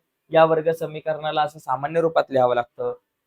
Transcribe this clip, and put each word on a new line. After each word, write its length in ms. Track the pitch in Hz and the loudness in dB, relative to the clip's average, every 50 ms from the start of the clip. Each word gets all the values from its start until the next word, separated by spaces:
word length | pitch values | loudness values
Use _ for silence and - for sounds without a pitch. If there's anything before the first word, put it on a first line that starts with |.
| _ _ _ _ _ _ | _ _ _ _ _ _
या 140 | 156 160 160 | 4 4 6
वर्ग 280 | 160 160 160 156 165 165 | 6 4 2 0 0 -2
समीकरणाला 720 | 165 170 170 151 156 - 160 156 147 151 156 151 156 151 | -2 -4 -8 -10 -8 -6 -6 -6 -6 -6 -4 -2 -2 -2
असं 160 | 147 147 156 | -2 -4 -10
सामान्य 420 | - 143 131 131 139 147 160 165 | -8 -6 -4 -4 -4 -2 0 0
रूपात 240 | 160 165 160 151 139 - | 0 0 2 0 0 2
लिहावं 240 | 135 131 127 123 123 | 2 2 2 4 2
लागतं, 380 | 120 120 - _ - 123 123 123 - _ _ _ _ _ | 0 -2 -4 _ -8 -6 -6 -6 -8 _ _ _ _ _